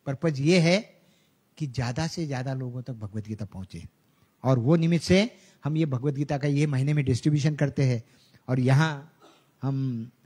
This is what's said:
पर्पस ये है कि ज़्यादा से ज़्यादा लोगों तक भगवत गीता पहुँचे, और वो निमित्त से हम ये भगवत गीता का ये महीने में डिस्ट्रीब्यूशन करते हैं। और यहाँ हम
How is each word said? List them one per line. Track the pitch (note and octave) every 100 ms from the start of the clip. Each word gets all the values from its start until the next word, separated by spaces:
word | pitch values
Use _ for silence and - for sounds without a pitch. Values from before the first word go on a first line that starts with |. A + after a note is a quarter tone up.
| -
पर्पस | C3+ E3 C3+
ये | D3 F3+
है | E3 F#3+ - _ _ _ _ _ _ -
कि | D3
ज़्यादा | A#2 A#2+ B2+ D#3+
से | - D3+
ज़्यादा | C3 C3
लोगों | C3 B2+ B2
तक | B2
भगवत | A2+ G#2 G#2+ G#2
गीता | G#2 G2+
पहुँचे, | F#2+ F#2 E2+ - _ _ _ _ _
और | B2+ B2+
वो | A#2+ E3
निमित्त | E3 E3+ -
से | F#3 A3+ - _ _
हम | D3 D#3
ये | D#3+
भगवत | B2+ C#3+
गीता | C#3 D3 C#3+
का | D3
ये | C#3+ D3+
महीने | C3 C#3
में | D3+ B2+
डिस्ट्रीब्यूशन | A#2+ D#3 D3 D3+ C#3+
करते | C#3+ C3
हैं। | C3 A#2 - _ _ _ -
और | C3
यहाँ | B2+ C3+ D#3+ C#3+ D#3 _ - _ _ _
हम | C3+ C3+ C3 A#2 A#2 _